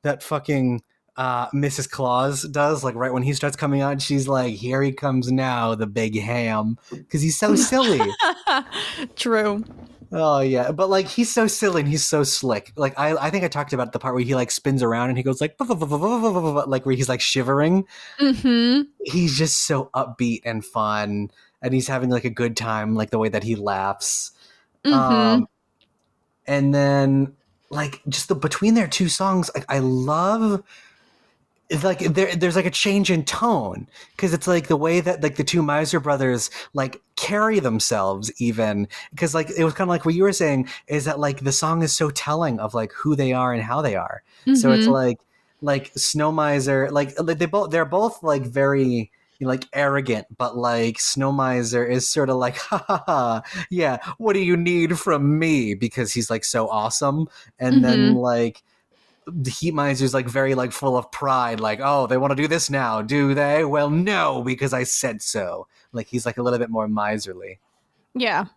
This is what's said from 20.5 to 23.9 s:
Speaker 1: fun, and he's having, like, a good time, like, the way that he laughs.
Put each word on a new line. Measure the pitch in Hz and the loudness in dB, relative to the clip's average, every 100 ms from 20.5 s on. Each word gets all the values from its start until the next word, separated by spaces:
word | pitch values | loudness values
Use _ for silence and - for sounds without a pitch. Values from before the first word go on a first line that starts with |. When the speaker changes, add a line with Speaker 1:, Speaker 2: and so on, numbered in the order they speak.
| 110 | -6
Speaker 1:
fun, | - 117 107 107 104 104 104 _ _ _ | -4 -2 0 0 -2 -4 -6 _ _ _
and | 127 | -2
he's | 131 127 | 0 0
having, | 131 127 | -2 0
like, | 123 | 0
a | 123 | -2
good | 110 120 113 | -2 -2 -2
time, | 113 110 107 | -4 -2 0
like, | 110 107 | -2 0
the | 113 | 0
way | 110 | 0
that | 104 | -2
he | 110 107 | -2 -2
laughs. | 104 95 95 | -2 -2 -2